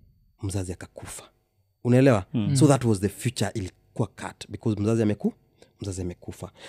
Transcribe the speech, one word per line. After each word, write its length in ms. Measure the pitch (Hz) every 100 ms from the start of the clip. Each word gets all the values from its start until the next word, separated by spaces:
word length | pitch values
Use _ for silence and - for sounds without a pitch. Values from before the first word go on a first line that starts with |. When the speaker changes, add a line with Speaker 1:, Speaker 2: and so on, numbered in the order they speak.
| _ _ _ _
Speaker 1:
Mzazi 280 | 98 95 92
akakufa. 500 | 87 - - - - - _ _ _ _ _ 123
Unaelewa? 400 | 123 135 107 -
Speaker 2:
Mm. 220 | 127 104 139
Speaker 1:
So 120 | 139
that 160 | 131 120
was 140 | 98
the 100 | 98
future 420 | - 123 - 101
ilikuwa 540 | - 92 - _ - 104
cut 420 | - - - -
because 320 | 101 117 101
mzazi 200 | 104 113
ameku-, 300 | 104 104 226 - _ _ _ _
mzazi 200 | 104 92
amekufa. 500 | 87 - - - 87 _